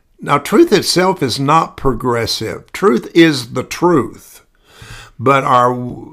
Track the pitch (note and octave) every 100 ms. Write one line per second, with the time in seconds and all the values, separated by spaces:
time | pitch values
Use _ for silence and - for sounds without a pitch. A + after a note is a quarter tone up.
0 | _ - C3 D3 - G#3 E4+ F#3 - F3
1 | F#3 F#3 C3+ A2 C#3 D#3+ E3+ - C3+ A#2
2 | B2+ A#2+ A2+ - A2 - - - G3 A#3
3 | - E3 E3 C3+ A#2 B2 - - F3 D#3
4 | G2 - - - _ _ _ - - -
5 | - - A#2+ C#3 C#3+ B2+ B2 B2 B2 -
6 | -